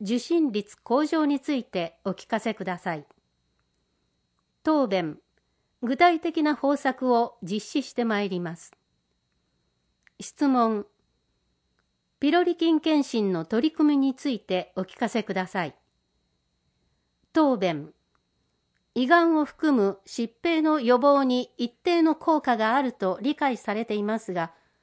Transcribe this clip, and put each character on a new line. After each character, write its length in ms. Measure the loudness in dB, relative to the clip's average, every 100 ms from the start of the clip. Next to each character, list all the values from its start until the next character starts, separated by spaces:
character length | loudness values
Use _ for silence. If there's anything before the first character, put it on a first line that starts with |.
受 200 | -4 -4
診 320 | 0 0 2
率 280 | -2 -6 -12
向 260 | -2 0 2
上 200 | 0 0
に 140 | 0
つ 120 | -2
い 120 | -4
て 340 | -4 -6 -6 -8
お 60 | -8
聞 180 | -8 -6
か 100 | -6
せ 160 | -4
く 100 | -6
だ 140 | -6 -6
さ 160 | -6
い。 100 | -8 -10 _ _ _ _ _ _ _ _ _ _ _ _ _ _ _
答 240 | 0 2 2
弁。 320 | 0 -2 -8 _ _ _ _ _ _
具 140 | -6 4
体 240 | 4 4
的 240 | -2 -2
な 100 | 0
方 220 | 0 0 0
策 360 | -2 -2 0
を 240 | 2 0 -4
実 160 | -8 -8
施 240 | -4 -6
し 120 | -4
て 100 | -4
ま 160 | -2 -2
い 80 | -2
り 100 | -4
ま 160 | -6
す。 180 | -10 -16 -20 _ _ _ _ _ _ _ _ _ _ _ _ _ -18
質 260 | -16 -2 0
問。 400 | 2 2 -2 -8 _ _ _ _ _ _ _ _ _ _ _ _ _
ピ 100 | 0
ロ 140 | 2
リ 120 | 2 0
菌 220 | 0 2
検 300 | 2 0 0
診 240 | -2 -2
の 120 | -2
取 260 | -2 -2 -2
り 40 |
組 220 | 2 2 4
み 100 | 0
に 80 |
つ 140 | -2 -4
い 100 | -6
て 340 | -4 -4 -4 -8
お 60 |
聞 140 | -8 -6
か 120 | -4
せ 160 | -4
く 100 | -4
だ 140 | -4 -4
さ 160 | -6
い。 100 | -6 -8 _ _ _ _ _ _ _ _ _ _ _ _ _ _ _
答 240 | 2 2 2
弁。 360 | 0 -2 -8 -18 _ _ _ _ _ _ _ _ _
胃 140 | -4 4
が 140 | 4
ん 120 | 6 2
を 80 |
含 280 | 0 -2 0
む 260 | 2 2 -2 -8
疾 240 | -6 -6 -4
病 200 | -2 0
の 160 | 2 2
予 160 | 4 4
防 260 | 4 4
に 280 | 2 0 -4 -6
一 140 | -8
定 320 | -4 -2 2
の 120 | 2
効 260 | 2 0 0
果 160 | 0 0
が 200 | 0 0
あ 60 |
る 100 | -2
と 260 | -2 -4 -2
理 140 | -4
解 220 | -2 -2 -4
さ 180 | -4
れ 100 | -6
て 100 | -4
い 100 | -4
ま 160 | -4 -4
す 120 | -6
が、 200 | -6 -6 -10 _ _